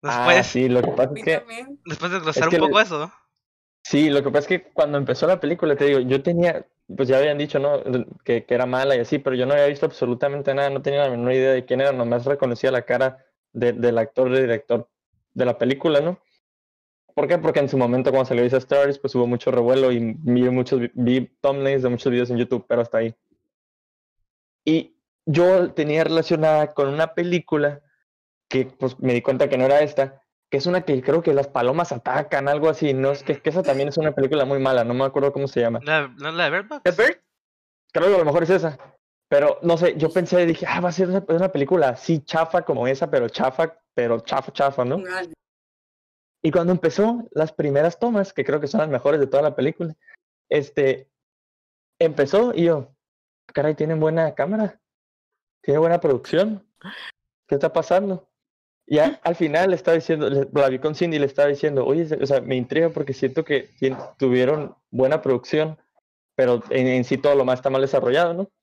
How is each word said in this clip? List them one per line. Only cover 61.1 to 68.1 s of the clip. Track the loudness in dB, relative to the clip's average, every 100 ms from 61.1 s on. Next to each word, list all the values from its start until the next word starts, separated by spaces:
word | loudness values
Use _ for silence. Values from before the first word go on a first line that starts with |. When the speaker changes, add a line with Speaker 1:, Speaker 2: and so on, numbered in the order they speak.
| 0
Speaker 2:
y |
le | -2
estaba | 2 2
diciendo, | 2 0 0
"Oye, | 0 0 0 -2
o | 0
sea, | 0
me | 0 -4
intriga | -2 0 0
porque | -2 -6
siento | -4 -2 -2
que | -2 -4 -4 _
tien-, | -4 -4 -14 -4
tuvieron | 0 2 2 0 -4 -14 _
buena | 0 0 2
producción, | 0 -2 -2 -2 -2 -6 _ _ _ _ _
pero | -2 0 0 0
en, | 0 2
en | 0
sí | -2 0
todo | 2
lo | 2
más | 2 0
está | 0
mal | 0
desarrollado, | 0 0 2